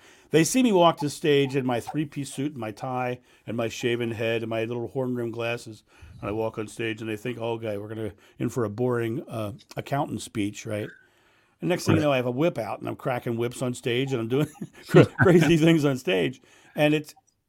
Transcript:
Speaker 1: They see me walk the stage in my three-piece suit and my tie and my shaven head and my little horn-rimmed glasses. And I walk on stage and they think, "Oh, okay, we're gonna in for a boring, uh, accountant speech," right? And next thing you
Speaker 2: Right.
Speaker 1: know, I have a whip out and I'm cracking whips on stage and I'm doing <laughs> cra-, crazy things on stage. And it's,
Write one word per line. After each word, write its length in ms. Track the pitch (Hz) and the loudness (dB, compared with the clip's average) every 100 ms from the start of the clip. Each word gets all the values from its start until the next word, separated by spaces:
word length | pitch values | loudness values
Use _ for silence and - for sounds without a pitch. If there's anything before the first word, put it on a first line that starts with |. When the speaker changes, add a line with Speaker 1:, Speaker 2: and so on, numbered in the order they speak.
| - - _ | -20 -20 _
Speaker 1:
They 140 | 156 | 2
see 180 | 160 262 | 4 2
me 100 | 247 | 4
walk 280 | 185 170 160 | 6 4 4
the 100 | 147 | -4
stage 460 | - 156 143 139 139 | -2 2 2 2 0
in 100 | 127 | -2
my 140 | 120 | -4
three-piece 520 | - 147 147 143 135 | -4 -6 -6 -8 -8
suit 200 | - 143 | -6 -6
and 80 | 139 | -6
my 100 | 110 | -10
tie 480 | 104 131 127 123 123 _ _ - | -8 -8 -4 -4 -6 _ _ -8
and 100 | 117 | -4
my 120 | 113 | -4
shaven 440 | - 123 117 117 | -2 -2 -2 -2
head 300 | 113 113 117 | -4 -2 -2
and 80 | 113 | -2
my 140 | 113 | -4
little 240 | 113 120 117 | -4 -6 -6
horn-rimmed 440 | 135 127 123 117 | -4 -4 -4 -6
glasses. 500 | 113 117 120 113 107 _ _ - - | -6 -6 -6 -10 -20 _ _ -20 -10
And 80 | 107 | -6
I 20 | |
walk 260 | 110 110 113 | -2 -4 -4
on 100 | 110 | -8
stage 320 | - 113 110 | -6 -6 -6
and 100 | 113 | -8
they 60 | 107 | -6
think, 220 | 127 117 | -8 -6
"Oh, 140 | 117 | -6
okay, 240 | 117 113 101 | -4 -6 -6
we're 100 | 107 | -8
gonna 240 | 110 107 - _ - | -8 -8 -10 _ -6
in 120 | 127 | -4
for 140 | 127 | -2
a 60 | 107 | -4
boring, 520 | 104 127 120 117 135 - | -2 -2 0 -2 -4 -8
uh, 240 | 117 104 123 - - | -8 -8 -10 -14 -12
accountant 460 | - 139 160 110 | -6 -4 -4 -8
speech," 440 | - 113 101 107 113 | -8 -6 -6 -6 -8
right? 260 | 107 110 - _ _ _ _ _ _ | -8 -8 -14 _ _ _ _ _ _
And 80 | 165 | -4
next 160 | 170 - | -2 2
thing 100 | 156 | 2
you 60 | |
Speaker 2:
Right. 40 | 147 | 4
Speaker 1:
know, 60 | |
I 40 | 131 | 2
have 100 | 123 | 0
a 40 | |
whip 260 | 123 170 127 | 0 0 0
out 220 | 104 120 | -6 -8
and 80 | 117 | -8
I'm 80 | 113 | -6
cracking 400 | 143 123 123 117 | -6 -4 -4 -2
whips 260 | 120 - | -4 -2
on 120 | 127 | -6
stage 380 | 123 127 120 135 | -4 -2 0 0
and 80 | 127 | -2
I'm 60 | 113 | 0
doing 200 | 131 147 - - | 0 0 -4 -16
<laughs> 180 | - - | -16 6
cra-, 180 | 175 123 | 8 8
crazy 500 | - 190 170 156 170 | 6 6 8 8 6
things 280 | 165 165 | 6 6
on 120 | 143 127 | 4 0
stage. 440 | 180 185 156 - _ _ _ - | 0 0 0 -4 _ _ _ 0
And 180 | 151 | 2
it's, 200 | 151 147 - _ _ | 2 -2 -16 _ _